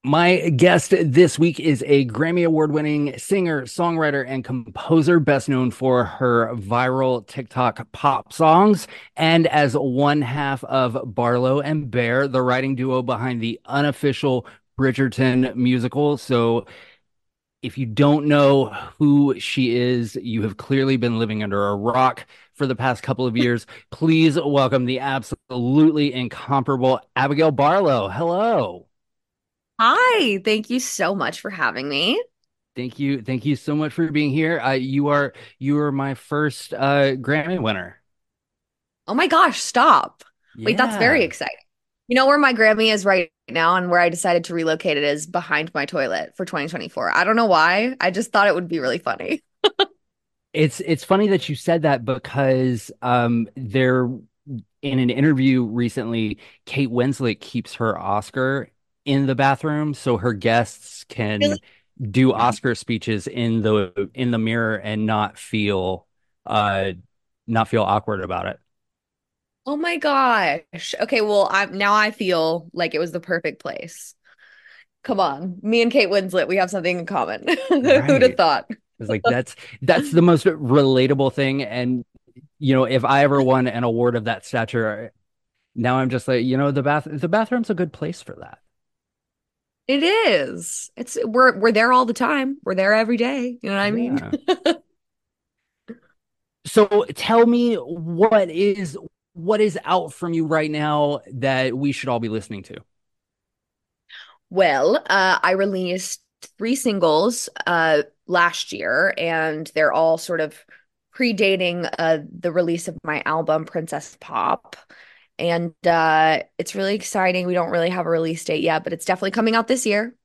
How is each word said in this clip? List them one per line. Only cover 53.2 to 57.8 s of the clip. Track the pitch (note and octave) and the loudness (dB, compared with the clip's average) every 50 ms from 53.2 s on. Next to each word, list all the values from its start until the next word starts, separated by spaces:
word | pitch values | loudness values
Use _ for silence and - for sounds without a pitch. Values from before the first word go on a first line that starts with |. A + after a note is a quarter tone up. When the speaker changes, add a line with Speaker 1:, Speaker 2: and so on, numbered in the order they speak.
| A#2+ A#2+ A#2+ A#2 A2+ - _ | 2 2 0 0 -2 -4 _
Speaker 1:
there, | C3 C3 A2 G2 C3 C3 B2+ B2+ B2+ B2+ B2 C3 A#2 - _ _ _ _ C#3+ C3+ A2+ - _ _ _ | -14 -12 -4 0 2 2 4 2 2 0 -2 -4 -10 -14 _ _ _ _ -14 -14 -14 -14 _ _ _
in | - C#3+ C3+ C3 | -8 -4 -2 0
an | B2+ A#2+ | 0 0
interview | A#2 B2+ C#3+ D#3 D3 C3 C3 C3+ C3 B2+ B2 | 2 2 2 2 2 4 2 2 2 2 0
recently, | G#2+ A2 A#2+ B2 A2+ - C3+ A2 A2+ A#2 A2+ A2 G#2 G2 _ - - _ _ _ | -2 -2 -2 -2 -2 -2 -6 -6 -4 -4 -2 -4 -4 -6 _ -14 -20 _ _ _
Kate | - - C3+ C#3 A#2 | -8 -4 -4 -4 -2
Winslet | A#2+ A#2+ B2 C#3 C3 - C3+ A#2 G2+ _ | 0 0 0 0 -2 -2 -2 -4 -4 _
keeps | - - - A#2+ A2 - - | -10 -8 -8 -8 -8 -8 -6
her | - | -4